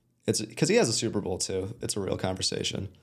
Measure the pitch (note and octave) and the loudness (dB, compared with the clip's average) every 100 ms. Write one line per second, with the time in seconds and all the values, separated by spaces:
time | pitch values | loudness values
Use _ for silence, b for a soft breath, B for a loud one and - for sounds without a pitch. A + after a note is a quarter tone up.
0 | _ _ - - - - D#3 A#3 C3 A2+ | _ _ -2 0 -2 0 4 6 4 2
1 | A2+ G2 F2+ F2+ - F#2+ G2 - - G#2 | 0 0 -2 -2 -2 -2 -4 -6 -6 -4
2 | F#2+ F#2+ F#2+ F#2 - - - - G2 - | -2 0 0 0 -2 -2 -2 -4 -6 -8